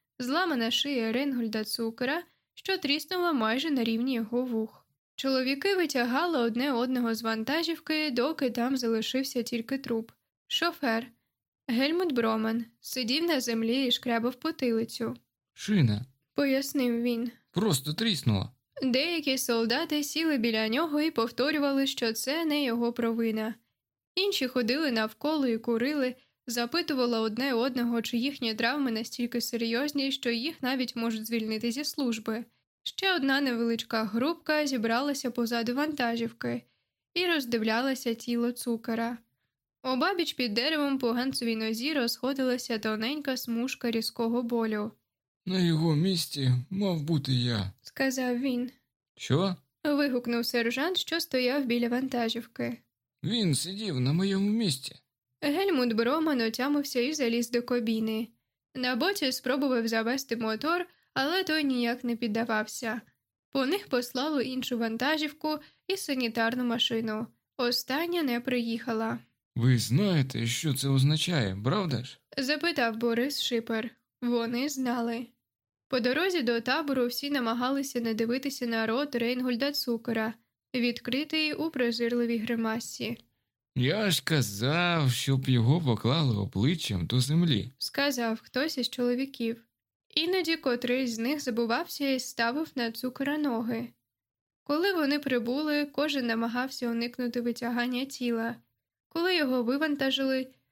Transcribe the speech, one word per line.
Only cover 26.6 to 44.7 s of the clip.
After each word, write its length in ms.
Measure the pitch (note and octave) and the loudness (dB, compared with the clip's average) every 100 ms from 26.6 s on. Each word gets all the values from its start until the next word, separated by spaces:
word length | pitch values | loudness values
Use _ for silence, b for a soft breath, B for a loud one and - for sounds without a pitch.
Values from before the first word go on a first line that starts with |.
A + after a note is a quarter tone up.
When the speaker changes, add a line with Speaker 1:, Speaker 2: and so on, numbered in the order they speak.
| A#3+ E4+ E4+ C4+ A#3+ A3+ | -2 0 0 2 2 2
Speaker 1:
одне 340 | A3 A3 C4+ | 0 0 0
одного, 480 | A#3 C4 B3 A#3+ A#3 | 2 0 0 0 0
чи 160 | A3 A#3+ | 0 -2
їхні 360 | C4 C#4+ A#3 | -2 -2 -4
травми 380 | A3 A#3 D4 C4+ | 0 0 2 0
настільки 500 | A3 A3+ - A#3+ A#3+ | -2 -4 -4 -4 -2
серйозні, 720 | - A3+ A3+ A#3 D4 C#4+ C4+ | -4 -2 0 0 0 -2 -2
що 180 | C4+ B3 | -2 -2
їх 340 | A#3 C#4 E4 | -2 -4 -4
навіть 320 | B3 C4 B3 A#3 | -4 -2 -2 -2
можуть 320 | A#3 A3 A3+ | -2 -4 -4
звільнити 440 | A#3 A3 A3 A#3 | -4 -2 -2 -2
зі 120 | A#3+ | -2
служби. 640 | D4 - C4 A3+ G#3+ A3 A#3 b _ _ | -4 -2 -2 -2 -4 -6 -8 b _ _
Ще 320 | - - F#4+ F4 | -12 -2 2 2
одна 260 | C4+ C4+ | 2 2
невеличка 640 | C#4 A#3 A#3 A#3 - A3+ | 2 2 0 0 -2 -2
групка 640 | A3 A3+ C#4 E4 - D4+ D4 | 0 0 0 0 0 2 2
зібралася 640 | C4 A3+ A#3 C#4+ C#4 B3 | 0 2 2 0 -2 -2
позаду 440 | B3 A#3 A#3 A3+ B3+ | -2 0 0 0 0
вантажівки 880 | D4+ D4 A#3 A#3 A3+ - A#3+ A#3+ - _ _ _ _ | -2 0 0 0 -4 -4 -6 -6 -8 _ _ _ _
і 120 | E4+ F4+ | 0 2
роздивлялася 880 | D#4+ B3 A#3 A3 A3 C4+ B3+ A#3+ | 2 0 0 2 2 0 -2 -2
тіло 380 | A#3 A#3+ A#3+ A#3 | -4 -2 0 0
Цукера. 640 | A#3+ - A3+ A3+ A3+ A#3 A#3+ - _ _ _ _ _ | -2 -4 -4 -4 -4 -4 -6 -14 _ _ _ _ _
Обабіч 500 | C4 C4 E4+ F#4+ E4 | -2 0 2 0 -2
під 200 | - B3 | -2 -2
деревом 440 | G3+ C4+ D#4 C#4+ C4+ | 0 0 2 0 2
по 140 | B3 | 0
Гансовій 440 | A#3 C4 C4 A#3 A3 | 0 0 -2 -2 0
нозі 380 | A3 A3+ C4 | -2 -2 -2
розходилася 880 | D4+ A#3 - B3+ C4+ B3+ B3+ - A3+ | 0 0 0 -2 0 0 0 -2 -4
тоненька 580 | A3 G#3+ A3 D4+ C#4+ B3+ | -2 -2 -2 -2 -4 -4
смужка 540 | - A#3 B3+ - A#3+ | -2 -2 -2 -2 -2
різкого 520 | A3+ A3+ - A3+ A#3+ | -2 -2 -2 0 0
болю. 480 | A#3 A#3 A3 | 0 0 0